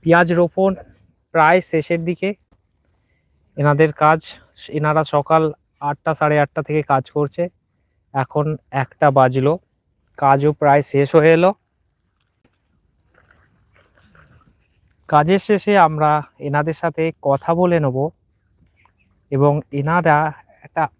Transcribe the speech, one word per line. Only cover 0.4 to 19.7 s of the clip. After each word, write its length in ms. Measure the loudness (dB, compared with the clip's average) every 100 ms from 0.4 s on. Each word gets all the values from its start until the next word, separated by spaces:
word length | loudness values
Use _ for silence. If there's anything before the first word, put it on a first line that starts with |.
| -2 0 -2 -2 -12 _ _ _ _
প্রায় 280 | 0 2 2
শেষের 400 | 0 -6 -4 -6
দিকে। 240 | -4 -6 -6 -8 _ _ _ _ _ _ _ _ _ _ _ -4
এনাদের 340 | 0 2 2
কাজ, 280 | 2 2 2 -2 -20 _ -20 -10
এনারা 360 | -6 -2 -2
সকাল 480 | 0 -2 0 0 0 -6 _ _
আটটা, 320 | -8 -6 -6
সাড়ে 220 | -2 0 0
আটটা 200 | 0 -4
থেকে 200 | -6 -6
কাজ 220 | -2 -2 -2 -6
করছে, 320 | -6 -6 -8 _ _ _ _ _ _
এখন 440 | -6 -4 -4 -6 -8 _
একটা 400 | -8 -8 _ 0 4
বাজলো, 400 | 2 2 -2 -4 _ _ _ _ _ -4
কাজও 360 | 0 2 0
প্রায় 300 | 0 2 2
শেষ 320 | 0 -2 2
হয়ে 180 | 2 4
এলো। 220 | 4 2 -2 _ _ _ _ _ _ _ _ _ _ _ _ _ _ _ _ _ _ _ _ _ _ _ _ _ _ _ _ _ _ _ _ _ _ _
কাজের 300 | 0 2 0
শেষে 400 | 0 -2 2 2
আমরা 440 | 2 2 0 0 -4 _
এনাদের 380 | -6 -4 -4 -4
সাথে 300 | -6 -4 -6 -4
কথা 320 | -4 -4 -2
বলে 260 | -2 0 0
নেব 240 | -2 -4 -8 _ _ _ _ _ _ _ _ _ _ _ _
এবং 300 | 0 2 0 -4